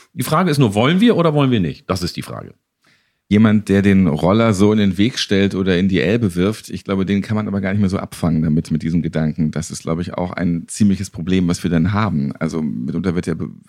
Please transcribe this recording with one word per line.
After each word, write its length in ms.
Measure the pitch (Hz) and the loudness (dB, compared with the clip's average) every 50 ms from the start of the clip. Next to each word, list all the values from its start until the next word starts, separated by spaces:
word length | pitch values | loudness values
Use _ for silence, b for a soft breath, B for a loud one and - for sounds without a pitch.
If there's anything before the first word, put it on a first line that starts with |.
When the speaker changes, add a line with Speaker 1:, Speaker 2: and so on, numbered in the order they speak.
| B B - | B B -10
Speaker 1:
Die 100 | - 127 | -8 -4
Frage 260 | - 156 160 190 180 | -2 0 0 2 2
ist 80 | 147 131 | 4 4
nur, 160 | 131 110 98 | 4 4 4
wollen 280 | 104 117 135 175 185 | 2 2 4 4 4
wir 160 | 226 240 - - | 4 4 4 4
oder 160 | 170 165 151 | 2 2 2
wollen 180 | 147 139 131 | 2 2 2
wir 80 | 123 110 | 2 2
nicht? 300 | 90 76 67 - _ - | 0 -2 -4 -6 _ -6
Das 120 | 95 95 | -4 -4
ist 140 | 90 82 - | -4 -6 -6
die 60 | - | -8
Frage. 320 | - - 60 53 - - - _ _ _ _ _ _ _ _ _ _ _ _ _ _ - | -12 -12 -12 -14 -14 -16 -20 _ _ _ _ _ _ _ _ _ _ _ _ _ _ 0
Speaker 2:
Jemand, 400 | 101 104 110 110 107 107 104 - | 4 4 6 6 4 2 2 2
der 120 | 98 101 | 2 4
den 240 | 95 101 98 95 92 | 4 4 4 4 4
Roller 480 | 85 71 76 - 85 101 113 117 113 107 | 2 2 2 2 2 4 4 4 2 4
so 200 | 90 101 104 107 | 4 4 4 4
in 40 | 110 | 4
den 200 | 104 98 90 87 | 2 0 2 2
Weg 200 | 101 120 131 - | 0 0 0 -4
stellt 380 | - - 104 95 98 98 - | -4 -2 0 2 2 0 0
oder 220 | 92 95 95 92 87 | -2 0 0 0 2
in 80 | 92 95 | 2 2
die 140 | 95 85 | 2 0
Elbe 340 | 65 85 107 117 117 98 85 | 0 2 0 0 0 -2 0
wirft, 340 | 87 90 101 110 - - - | 0 -2 -2 -2 -4 -10 -12
ich 140 | - 92 - | -14 -12 -6
glaube, 220 | - 101 95 95 | -4 -2 -2 0
den 160 | 87 101 101 | 0 -2 -2
kann 140 | 92 - 110 | -2 -2 -4
man 120 | 107 107 104 | -4 -4 -4
aber 140 | 98 101 | -4 -4
gar 100 | 98 95 | -2 -2
nicht 80 | 98 104 | 0 0
mehr 100 | 104 92 | 0 0
so 80 | 95 95 | 0 -2
abfangen 460 | 90 - - - - 85 82 80 80 | -6 -6 -8 -4 -2 0 0 2 0
damit, 260 | 82 76 80 80 - | 2 0 0 0 -2
mit 140 | 80 78 - | -4 -4 -2
diesem 180 | 80 82 87 | -2 -2 -2
Gedanken. 480 | 76 82 80 80 80 78 73 - 80 78 | -2 -2 -2 -2 -2 -2 -2 -2 -2 -2
Das 220 | - 73 80 - | -2 -6 -8 -8
ist, 120 | 82 - - | -10 -10 -6
glaube 180 | - 82 82 | -6 -6 -6
ich, 120 | 90 - - | -6 -8 -6
auch 200 | - 87 90 - | -6 -6 -6 -6
ein 320 | - 90 90 85 85 82 - | -4 -4 -2 -2 -4 -6 -8
ziemliches 420 | - - 110 101 95 95 101 - | -2 0 2 2 2 0 -2 -8
Problem, 380 | - - 80 82 92 92 92 85 | -10 -10 -4 -2 0 0 2 0
was 160 | 87 - - | -2 -2 -2
wir 80 | 87 | -2
dann 220 | 87 80 80 92 104 | 0 0 0 0 0
haben. 420 | 101 110 101 85 73 69 69 64 | 0 -2 -2 -2 -2 -4 -4 -6
Also 260 | - 78 80 80 82 | -6 -6 -4 -4 -4
mitunter 540 | 78 73 58 57 62 71 78 82 85 95 82 | -4 -4 -6 -6 -6 -6 -6 -4 -2 -2 -2
wird 100 | 90 87 | -2 -2
ja 80 | 90 80 | -4 -4
be-, 160 | 85 90 - 50 50 - | -6 -6 -10 -12 -14 -16